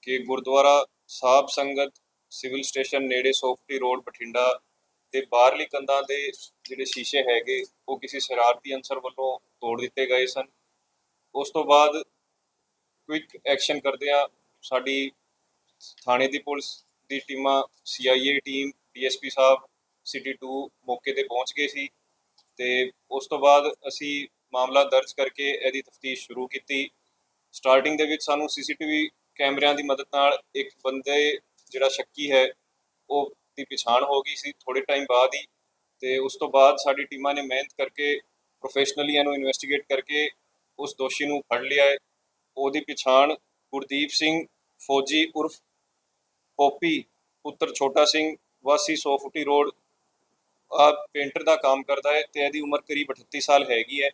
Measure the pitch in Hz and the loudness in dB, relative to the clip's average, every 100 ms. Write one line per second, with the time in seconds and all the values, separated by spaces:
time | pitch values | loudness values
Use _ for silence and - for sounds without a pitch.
0 | - 127 127 131 127 135 143 143 135 _ | -4 -6 -4 -6 2 4 6 6 4 _
1 | _ - 131 135 139 - 139 139 139 _ | _ -4 4 4 4 -4 -4 -2 -4 _
2 | _ _ _ - 131 131 135 135 135 139 | _ _ _ -14 -8 -8 -6 -4 -4 -2
3 | 135 127 131 131 131 127 _ 135 127 127 | -2 0 0 0 -2 -4 _ -4 -2 -2
4 | 123 - 117 120 123 127 _ _ _ _ | -6 -16 -8 0 2 0 _ _ _ _
5 | _ 135 135 120 123 147 151 143 135 139 | _ -6 -2 6 6 4 -4 -6 -2 -2
6 | 135 139 139 127 - _ - 131 131 - | -2 -6 -6 -10 -20 _ -18 -10 -8 -6
7 | 180 143 127 117 117 131 127 _ - 135 | -4 -2 2 0 0 -4 -6 _ -10 -10
8 | 135 139 131 123 120 123 139 135 127 135 | -8 -10 -6 2 2 2 -4 -10 -8 -8
9 | 127 127 131 127 _ _ 120 117 123 - | -8 -6 -6 -6 _ _ -6 -4 -6 -4
10 | 131 127 127 135 131 _ _ _ _ _ | 0 0 0 -4 -10 _ _ _ _ _
11 | _ _ _ 139 139 160 143 147 151 151 | _ _ _ -8 -4 -4 6 6 6 2
12 | 147 _ _ _ _ _ _ _ _ _ | -8 _ _ _ _ _ _ _ _ _
13 | _ 156 151 - - 135 - 147 139 135 | _ -8 -8 -10 -2 -2 0 -2 -2 -4
14 | 143 143 143 _ _ _ - 127 127 135 | 0 2 0 _ _ _ -4 -4 -2 -4
15 | 135 _ _ _ _ _ _ _ - - | -4 _ _ _ _ _ _ _ -20 -14
16 | - 123 135 139 143 143 135 - _ _ | 0 2 2 -2 -6 -8 -8 -14 _ _
17 | _ 139 - 135 139 135 - _ - - | _ -10 -8 -4 0 0 -2 _ -14 -4
18 | 127 131 135 143 143 135 139 139 _ 123 | 2 2 2 -2 -2 -6 -8 -10 _ -6
19 | 131 127 135 135 131 131 - _ _ _ | -4 -4 -8 2 4 4 0 _ _ _
20 | - 135 127 131 131 135 139 _ - 123 | -14 -12 -10 -12 -8 -10 -10 _ -8 -8
21 | - 135 135 120 131 - 143 143 139 _ | -4 -4 -4 -4 -6 -4 -6 -6 -12 _
22 | _ _ _ _ _ _ 123 127 127 - | _ _ _ _ _ _ -2 0 -2 -6
23 | _ 135 135 147 139 143 147 - 139 - | _ -10 -6 2 6 6 4 -4 -10 -10
24 | 147 143 139 _ _ 127 127 135 139 131 | -6 -6 -8 _ _ -4 2 2 4 2
25 | 131 - 131 - 139 139 131 135 - _ | 0 -4 -6 -4 -6 -2 -4 -4 -12 _
26 | 135 123 - 120 127 135 _ 135 139 _ | -10 -10 -10 -10 -10 -10 _ -6 -6 _
27 | _ _ _ _ _ - 135 135 139 151 | _ _ _ _ _ -6 4 4 4 0
28 | 151 156 - 147 151 147 135 147 156 151 | 0 -2 -2 -2 -2 -6 -8 -8 -4 -4
29 | 156 _ _ _ 139 139 147 143 143 135 | -4 _ _ _ -2 2 0 0 -2 -4
30 | 139 143 139 139 - 139 135 _ 131 135 | -4 2 2 2 -4 -8 -8 _ -6 -6
31 | 135 143 147 143 _ _ _ 131 135 135 | -2 0 0 -2 _ _ _ -2 0 0
32 | 131 - 147 135 131 - _ _ _ _ | -10 -8 2 4 4 0 _ _ _ _
33 | _ 143 139 - _ - 135 135 120 123 | _ -2 -2 -8 _ -16 -10 -6 2 2
34 | 143 139 139 147 143 - - 131 135 139 | 4 0 -2 -10 -12 -12 -6 -4 -2 -2
35 | 139 123 131 139 143 _ _ _ _ _ | 2 4 4 0 -10 _ _ _ _ _
36 | 127 131 135 - 151 135 135 139 143 139 | -4 -2 -4 -4 0 6 6 6 0 -2
37 | 143 139 139 143 135 127 139 - 135 - | -4 -6 -4 -4 -4 -6 -6 -6 -8 -4
38 | 147 143 - _ _ _ 131 139 139 147 | -4 -4 -6 _ _ _ -8 -2 -2 -2
39 | 147 147 143 143 135 131 139 143 - 135 | -2 0 0 0 -2 -4 -4 -6 -2 -6
40 | 135 147 151 - _ _ _ - 139 - | -2 -2 -2 -6 _ _ _ -12 -12 -6
41 | 131 - 147 147 - 120 131 143 139 139 | -4 -4 -4 -4 -4 -4 -2 4 4 2
42 | _ _ _ _ _ - 135 143 143 139 | _ _ _ _ _ -4 -2 -2 -6 -6
43 | 131 131 143 - _ _ _ 139 135 139 | 4 6 6 0 _ _ _ -10 -6 -4
44 | 147 - 156 160 - _ _ _ - 139 | -2 0 0 0 -4 _ _ _ -2 0
45 | 135 156 165 156 160 - _ _ _ _ | 2 0 0 -2 -6 -6 _ _ _ _
46 | _ _ _ _ _ - 143 143 170 151 | _ _ _ _ _ 0 0 2 -2 -2
47 | 120 _ _ _ - - 160 123 139 135 | -4 _ _ _ -16 -4 -4 0 0 4
48 | 151 156 156 156 _ _ 131 147 147 151 | 4 4 0 -4 _ _ 0 2 2 -2
49 | 151 139 139 160 143 143 143 - _ _ | 0 -2 -2 -6 0 2 2 -4 _ _
50 | _ _ _ _ _ _ _ 156 147 147 | _ _ _ _ _ _ _ 4 6 4
51 | - 147 143 156 156 156 139 135 135 139 | -6 -6 -6 -2 2 2 4 2 0 -2
52 | 139 147 147 147 143 147 147 147 - 147 | 0 0 -2 -4 -4 -4 -4 -6 -4 -6
53 | 143 127 _ 147 135 143 139 117 113 139 | -6 -8 _ -8 4 4 4 -2 -2 -4
54 | 139 | -4